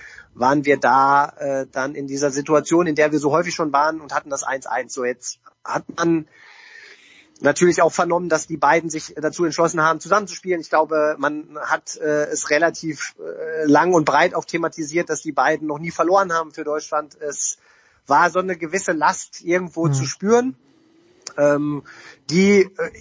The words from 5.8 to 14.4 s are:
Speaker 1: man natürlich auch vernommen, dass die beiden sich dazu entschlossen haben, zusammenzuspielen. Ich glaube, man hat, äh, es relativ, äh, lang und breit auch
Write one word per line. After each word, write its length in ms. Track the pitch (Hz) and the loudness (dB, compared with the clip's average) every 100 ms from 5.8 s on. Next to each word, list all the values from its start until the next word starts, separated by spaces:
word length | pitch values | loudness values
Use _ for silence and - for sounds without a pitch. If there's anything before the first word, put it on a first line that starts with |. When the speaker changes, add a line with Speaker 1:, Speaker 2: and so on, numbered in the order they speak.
| - - | -6 -2
Speaker 1:
man 320 | 170 165 156 _ - - - - - - _ - _ - | 0 0 -2 _ -20 -20 -20 -20 -20 -20 _ -20 _ -4
natürlich 420 | 139 143 180 165 | 0 2 4 4
auch 120 | 165 | 2
vernommen, 340 | - 175 175 175 | 2 0 0 0
dass 180 | 156 - | -2 -4
die 120 | 156 | -2
beiden 320 | 143 165 165 | 2 2 0
sich 260 | 151 - - | -8 -10 -6
dazu 300 | 151 147 170 | -4 -2 -2
entschlossen 360 | 156 165 165 | 0 0 2
haben, 200 | 160 156 | 0 0
zusammenzuspielen. 580 | 160 202 196 - 180 175 | 0 -2 -2 -8 -6 -4
Ich 100 | - | 0
glaube, 460 | 160 156 156 151 151 | 0 2 2 0 0
man 400 | 143 151 151 151 | -2 -4 -10 -10
hat, 340 | 131 160 - - | -4 -4 -6 -6
äh, 300 | 156 151 151 | -2 0 -2
es 240 | 151 - | -4 0
relativ, 680 | 147 165 156 160 139 - - | 2 2 -2 -8 -8 -10 -12
äh, 460 | 160 - 160 160 151 | -12 -10 -8 -2 4
lang 280 | 147 170 | 4 6
und 100 | 175 | 4
breit 320 | 151 143 175 | 4 2 2
auch 80 | 170 | 0